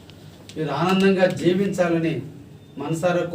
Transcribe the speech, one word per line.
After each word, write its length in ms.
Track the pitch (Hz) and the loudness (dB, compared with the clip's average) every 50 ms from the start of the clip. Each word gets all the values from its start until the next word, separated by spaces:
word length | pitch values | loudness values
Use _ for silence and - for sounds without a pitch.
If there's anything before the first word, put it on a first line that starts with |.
| - - - - - - - - - - - | -20 -20 -20 -20 -20 -20 -20 -20 -20 -14 -8
మీరు 160 | 151 156 147 139 147 | -8 -6 -4 -2 -2
ఆనందంగా 480 | 165 180 190 190 190 196 190 180 185 165 - - - | 0 2 2 4 4 4 4 4 4 2 2 2 2
జీవించాలని 720 | 175 185 190 202 185 165 - 180 170 170 165 165 160 135 123 - - - - - - - - - - - 135 143 | 2 2 2 0 0 0 0 0 0 2 0 0 0 -2 -4 -6 -10 -14 -18 -20 -20 -20 -20 -20 -20 -14 -10 -6
మనసారా 420 | 151 165 160 175 180 165 175 165 - | -6 -4 -2 0 0 0 0 -2 -2